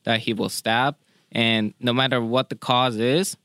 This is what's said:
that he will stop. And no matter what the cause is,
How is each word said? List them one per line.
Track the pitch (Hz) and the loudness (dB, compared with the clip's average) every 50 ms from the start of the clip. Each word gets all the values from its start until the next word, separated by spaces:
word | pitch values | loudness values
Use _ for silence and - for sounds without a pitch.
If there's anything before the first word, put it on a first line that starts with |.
| - | -4
that | 117 113 110 | -2 -2 -2
he | - 117 | 0 -2
will | 110 104 104 - | -4 -2 -4 -4
stop. | - - - 110 113 117 131 147 147 _ _ _ _ _ _ _ | -6 -4 -2 0 2 2 2 0 -2 _ _ _ _ _ _ _
And | - 117 117 113 113 110 107 104 - - | -2 0 2 2 2 2 0 -2 -4 -4
no | 127 120 | -2 0
matter | 120 131 131 131 131 123 | 0 2 2 2 0 0
what | 117 113 120 127 127 - | 0 0 0 0 0 -2
the | 120 | -6
cause | - - - 123 123 131 127 113 | -8 -2 0 2 2 2 2 0
is, | 107 117 123 139 175 196 - - - | 0 0 2 2 2 0 -2 -6 -12